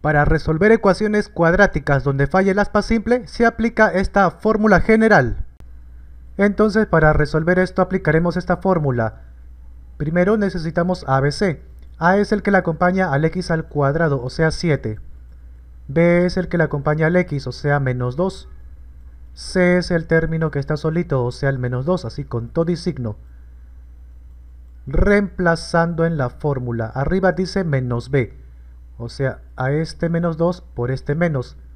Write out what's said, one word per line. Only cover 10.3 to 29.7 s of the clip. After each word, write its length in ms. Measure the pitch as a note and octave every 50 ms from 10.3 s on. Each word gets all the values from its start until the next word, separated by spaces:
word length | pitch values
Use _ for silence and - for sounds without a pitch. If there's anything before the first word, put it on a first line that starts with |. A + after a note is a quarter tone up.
| A3
necesitamos 680 | A3 G3+ G3 F3 F3+ D#3 E3 D3 F3 F3 F3+ F#3 F3+ - -
A 120 | C3+ C3+
B 120 | C3+ C#3+
C. 300 | C#3+ - - F#3+ D3 - - - - - - - - -
A 180 | D#3+ F3 F#3+
es 160 | G3+ G#3 -
el 100 | G#3+ G#3
que 80 | - G3+
le 80 | G3+ F#3+
acompaña 540 | F3+ E3+ D#3+ - F3+ F3+ F#3 F#3+ F#3+ F3
al 120 | C3+ C#3+ D#3
x 240 | D#3+ - F#3 F3+ -
al 180 | E3+ D#3+ D3+ -
cuadrado, 540 | - D3 C#3+ C3+ C#3+ E3 E3+ D#3 C#3 C3
o 60 | A#2 C3
sea, 220 | - - E3 D#3+
siete. 480 | D#3 - - E3+ C#3+ B2+ - A2+ G#2+ - - - - - - - - - - - - - - - - - -
B 400 | - C3+ D#3+ E3+ F3 F3 F3 F3+
es 100 | F3+ -
el 120 | F#3+ F3 D#3+
que 100 | - E3+
le 60 | D#3+
acompaña 420 | D3+ - D3 C3+ D3+ D3+ D#3 D#3+
al 100 | D#3+ F3
x, 300 | F3+ F3+ F3+ D3 C#3 -
o 60 | B2+
sea, 260 | B2 - - D3 C#3+ C#3+
menos 380 | C#3 B2+ B2 B2 B2 B2 B2
dos. 320 | D3 F3+ F#3+ F#3+ - - - - - - - - - - - - - - - - - - - -
C 440 | - - - - F#3+ F3+ F3+ F3+ F3+
es 140 | F3 -
el 140 | F#3 E3 D#3+
término 440 | - E3 E3 E3 D#3+ D#3+ D#3+ D#3+ D#3
que 80 | - C#3+
está 180 | C#3 - D#3
solito, 480 | D3+ - D#3+ D#3+ E3+ F3 F3 D3 C3 A#2+
o 60 | A#2+
sea, 180 | A#2+ - - C#3
el 120 | C#3 B2+
menos 260 | B2+ B2 B2+ B2 C3
dos, 180 | D#3 F#3 F3 -
así 200 | A2+ - - C#3
con 240 | - - A#2 A2+ A#2
todo 240 | - E3 E3 E3
y 40 | F3
signo. 400 | E3 - F3+ D3 C3 A#2+ A2 G#2 - - - - - - - - - - - - - - - - - - - - - - - - - - - - - - - - - -
Reemplazando 1200 | C3+ C#3 E3 F#3 G3+ G3+ G3+ G3+ F#3+ - - F3+ E3+ E3 D#3+ - - - E3+ E3 E3+ E3+ D#3+ E3
en 120 | E3 E3
la 120 | D3 C3 B2
fórmula, 580 | - - - D3+ C#3+ C3 B2 A#2+ A#2 A2+ A2
arriba 460 | A2 A2 C3 C#3 - F3 F#3+ F#3 F#3
dice 300 | F3+ F3+ F#3 F3+ - G3
menos 480 | F#3 E3 C#3+ C3 B2+ B2 A#2+ A#2 A#2 B2+
b, 260 | C#3 C#3 A#2+ - - - - - - - - - - - - - - -
o 100 | A#2 A#2
sea, 320 | - - C#3 C3 - - - - -
a 140 | - B2+ C3